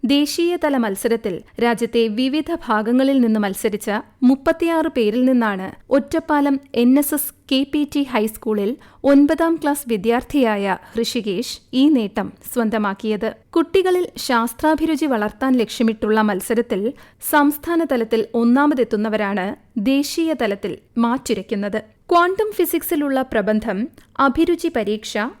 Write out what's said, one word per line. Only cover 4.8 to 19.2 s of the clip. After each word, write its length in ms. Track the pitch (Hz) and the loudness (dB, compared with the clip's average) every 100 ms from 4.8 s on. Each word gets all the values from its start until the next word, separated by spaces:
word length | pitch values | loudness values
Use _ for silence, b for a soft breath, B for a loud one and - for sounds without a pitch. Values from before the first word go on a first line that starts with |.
| 320 294 | 0 0
പേരിൽ 280 | 214 226 254 | 0 2 2
നിന്നാണ് 460 | 262 220 196 190 - _ | 2 0 -2 -8 -14 _
ഒറ്റപ്പാലം 720 | 269 277 330 320 294 285 277 - - | 0 2 -4 0 0 2 0 -4 0
എൻ 240 | 240 269 | 4 4
എസ് 140 | 285 | 2
എസ് 200 | - - - - | -4 -6 -12 -4
കെ 140 | 262 277 | -2 -2
പി 140 | 302 294 294 | -2 -2 -2
ടി 80 | |
ഹൈസ്കൂളിൽ 720 | 277 247 220 220 233 214 202 262 b b | -2 0 -2 -4 -4 -2 -2 -6 b b
ഒൻപതാം 520 | 269 285 285 320 330 330 | 4 6 6 2 0 0
ക്ലാസ് 280 | 302 285 - | -2 -4 -2
വിദ്യാർത്ഥിയായ 920 | 220 202 233 247 294 240 208 196 190 - | -2 0 -2 0 0 2 0 -2 -4 -6
ഹൃഷികേശ് 680 | 220 226 247 208 190 247 - _ | -6 -4 -4 -4 -6 -6 -10 _
ഈ 160 | 254 277 | 2 4
നേട്ടം 440 | 285 208 208 196 - - | 4 0 -4 -6 -10 -8
സ്വന്തമാക്കിയത്. 840 | - 226 220 208 190 220 214 220 - _ 339 | -2 0 0 -2 -4 -4 -2 -4 -6 _ -2
കുട്ടികളിൽ 520 | 330 392 370 359 349 - | 2 2 2 0 -2 -6
ശാസ്ത്രാഭിരുചി 880 | - 247 233 - 311 311 320 302 311 | -2 0 0 0 0 2 0 0 0
വളർത്താൻ 520 | 240 208 208 269 254 | 0 -2 -2 0 0
ലക്ഷ്യമിട്ടുള്ള 640 | 214 - 226 220 214 214 | 0 0 0 0 0 2
മത്സരത്തിൽ 720 | 214 190 - 233 233 196 208 285 B B - | 2 -2 -2 -2 0 -2 -4 -6 B B 0
സംസ്ഥാന 540 | 302 285 294 - 339 | 4 4 0 -2 -2
തലത്തിൽ 420 | 330 247 220 226 220 | 0 -2 0 -2 0
ഒന്നാമതെത്തുന്നവരാണ് 1200 | 240 233 254 294 262 226 214 214 214 | 0 4 4 4 2 0 0 -2 -2